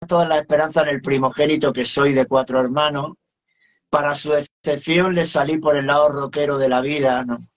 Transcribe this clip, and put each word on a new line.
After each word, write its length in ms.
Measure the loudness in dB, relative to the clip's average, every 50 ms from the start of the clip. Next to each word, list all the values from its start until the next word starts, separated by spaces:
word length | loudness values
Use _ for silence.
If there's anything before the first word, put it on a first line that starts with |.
| -6 -2
todas 200 | 0 2 2 2
las 100 | 2 0
esperanzas 440 | 2 2 2 2 2 2 0 0 0
en 60 | 0
el 120 | -2 -4
primogénito, 720 | -2 -2 0 0 0 0 0 0 2 2 2 2 0 0
que 120 | 0 -2 -4
soy 280 | -2 0 2 2 2
de 140 | 4 2 2
cuatro 340 | 2 2 0 0 0 0 0
hermanos. 520 | 0 0 0 0 -2 -2 -2 -4 -8 -8 -12 _ _ _ _ _ _ _ _ _ _ _ _ _ _ _
Para 260 | -2 0 0 0 -4
su 200 | -4 -2 0 0
excepción, 800 | 0 -2 -4 _ _ -4 -4 -4 -4 -2 0 0 2 2 2 0
le 120 | -2 -2
salí 320 | 0 -2 -2 0 0 -2 0
por 180 | 0 0 0
el 100 | 2 0
lado 220 | 0 2 4 4 2
rockero 500 | 2 -2 -6 -6 -4 -4 -2 -2 0 0
de 100 | 0 2
la 120 | 0 0
vida, 440 | 0 -2 -2 0 0 0 0 0 -2
¿no? 220 | -6 -8 -10 -10 _ _